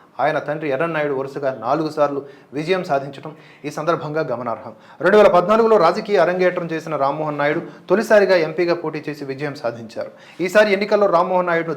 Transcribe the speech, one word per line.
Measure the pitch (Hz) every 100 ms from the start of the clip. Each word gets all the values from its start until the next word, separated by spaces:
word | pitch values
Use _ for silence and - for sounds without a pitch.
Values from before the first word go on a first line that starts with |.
| _ -
ఆయన | 143 151
తండ్రి | 147 151 151
ఎర్రన్నాయుడు | 135 170 160 147
వరుసగా | 135 135 151 135 123
నాలుగు | 113 151 156
సార్లు | 151 143 143 - - -
విజయం | 143 160 185
సాధించడం | 170 139 139 143 156 147 - -
ఈ | 147
సందర్భంగా | 151 160 160 151 156
గమనార్హం. | 151 120 120 110 113 - - -
రెండు | 165 208
వేల | 196
పద్నాలుగులో | 175 175 220 226 214
రాజకీయ | 165 190 202 202
అరంగేట్రం | 170 185 180 180 170
చేసిన | 160 160 147
రామ్మోహన్ | 139 151 151 147
నాయుడు | 147 165 - - -
తొలిసారిగా | 190 220 214 190 185
ఎంపీగా | 156 156 175
పోటీ | 170 160 151 151
చేసి | 143
విజయం | 139 135 147
సాధించారు. | 139 117 117 113 110 - - - -
ఈసారి | 185 208 214
ఎన్నికల్లో | 190 208 208 202
రామ్మోహన్ | 170 185 180 175
నాయుడును | 165 165